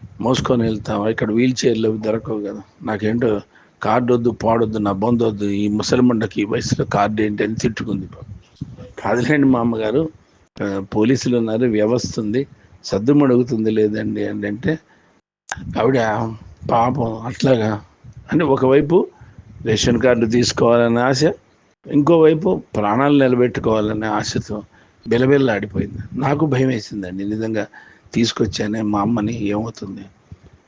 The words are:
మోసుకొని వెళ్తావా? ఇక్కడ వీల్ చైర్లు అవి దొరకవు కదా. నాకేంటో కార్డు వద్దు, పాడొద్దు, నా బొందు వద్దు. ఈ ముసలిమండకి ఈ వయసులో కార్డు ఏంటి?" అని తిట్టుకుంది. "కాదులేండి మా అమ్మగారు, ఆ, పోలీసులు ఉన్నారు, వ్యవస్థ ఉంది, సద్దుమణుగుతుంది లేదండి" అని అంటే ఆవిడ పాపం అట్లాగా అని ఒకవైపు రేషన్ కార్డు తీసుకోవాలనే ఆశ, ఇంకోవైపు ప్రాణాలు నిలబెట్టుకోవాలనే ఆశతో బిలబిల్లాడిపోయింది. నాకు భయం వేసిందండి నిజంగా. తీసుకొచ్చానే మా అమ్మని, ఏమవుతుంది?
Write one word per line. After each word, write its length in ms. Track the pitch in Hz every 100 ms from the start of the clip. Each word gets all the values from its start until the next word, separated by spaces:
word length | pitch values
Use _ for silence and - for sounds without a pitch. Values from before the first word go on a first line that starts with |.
| - -
మోసుకొని 420 | 113 131 - 127
వెళ్తావా? 460 | 113 107 - 107 104
ఇక్కడ 220 | 113 110
వీల్ 220 | 107 127 127 131
చైర్లు 240 | 110 110
అవి 80 | 110
దొరకవు 440 | 110 110 110 107
కదా. 200 | 104 107 101 _
నాకేంటో 580 | 107 107 107 117 123 104 - _ _ _
కార్డు 300 | - 113 123
వద్దు, 160 | 123 117
పాడొద్దు, 480 | 104 110 113 110 110
నా 140 | 104
బొందు 320 | 95 107 120
వద్దు. 220 | 113 104 104
ఈ 220 | 101 104
ముసలిమండకి 760 | 104 95 127 123 117 110 -
ఈ 40 | 101
వయసులో 400 | 120 117 - -
కార్డు 360 | 101 101 107
ఏంటి?" 220 | 107 104
అని 120 | 107 110
తిట్టుకుంది. 520 | 120 107 110 98 92 - - - - _ - - - -
"కాదులేండి 480 | 98 113 123 151 135
మా 120 | 127
అమ్మగారు, 500 | 117 113 107 123 160 - _ _ _ -
ఆ, 220 | 101 98 95 107
పోలీసులు 420 | 110 131 127 120
ఉన్నారు, 280 | 113 110 123
వ్యవస్థ 520 | 104 107 123 - -
ఉంది, 280 | 107 117 143 - _ -
సద్దుమణుగుతుంది 880 | - 101 113 147 143 123 123 117 110
లేదండి" 560 | 110 107 107 107 104 104
అని 200 | 104 104
అంటే 320 | 104 131 160 - _ _ _ _ _ - - - -
ఆవిడ 200 | 113 131 113 107 113 110 - - -
పాపం 460 | - 120 131 117 113 113
అట్లాగా 600 | 131 135 123 107 104 - _ - - -
అని 100 | 151
ఒకవైపు 640 | 156 135 131 135 143 170 - - - - - -
రేషన్ 400 | 113 110 123 120
కార్డు 240 | 123 120 113
తీసుకోవాలనే 760 | 120 117 - 120 120 117 117
ఆశ, 220 | 127 131 156 - _ _ _ _ -
ఇంకోవైపు 760 | 147 143 170 156 160 180 185 - -
ప్రాణాలు 480 | 104 113 143 147
నిలబెట్టుకోవాలనే 840 | 135 123 123 - 113 110 107 107 110
ఆశతో 560 | 107 107 117 - 107 107 _ _ _ -
బిలబిల్లాడిపోయింది. 1120 | 117 131 143 135 101 104 95 101 - - -
నాకు 260 | 139 143 160
భయం 220 | 127 131
వేసిందండి 600 | 123 - 107 92 95 101
నిజంగా. 380 | 107 110 107 101 - - _ _
తీసుకొచ్చానే 680 | - 117 - - - 107 110
మా 200 | 107 104
అమ్మని, 420 | 104 117 104 117
ఏమవుతుంది? 580 | 101 104 113 - 101 98 - _ _ - - -